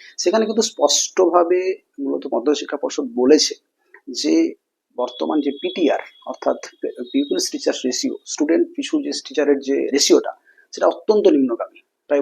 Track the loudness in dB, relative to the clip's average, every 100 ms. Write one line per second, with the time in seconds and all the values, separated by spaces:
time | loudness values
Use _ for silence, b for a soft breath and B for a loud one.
0 | B B 0 0 0 0 -2 0 0 2
1 | 0 2 4 4 4 0 -2 -6 _ -8
2 | -6 -6 -4 -2 0 -2 -2 -6 -6 -6
3 | -6 2 6 6 4 -6 _ _ b b
4 | -14 -4 0 2 0 -4 _ _ _ -8
5 | -6 -4 -4 -2 -2 -4 -6 -2 0 0
6 | -6 _ -14 -6 -4 -4 -8 -10 -10 -10
7 | -4 -2 -2 -2 -4 -4 -4 -2 -4 -4
8 | -6 -8 -8 -4 0 2 0 -6 -4 -4
9 | -4 -8 -8 -2 0 0 0 -2 0 2
10 | 4 4 2 -8 b b b 0 0 0
11 | 0 4 6 4 2 -2 -8 -14 _ _
12 | -2 0